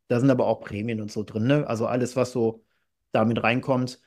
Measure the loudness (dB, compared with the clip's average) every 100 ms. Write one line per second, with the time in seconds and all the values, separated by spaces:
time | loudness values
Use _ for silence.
0 | -2 2 4 4 2 0 -4 -8 -6 -6
1 | -6 -8 -6 -2 2 2 0 -2 -2 -2
2 | -2 -2 -2 0 -2 -2 _ _ _ _
3 | _ 0 2 2 2 0 0 -2 -2 -8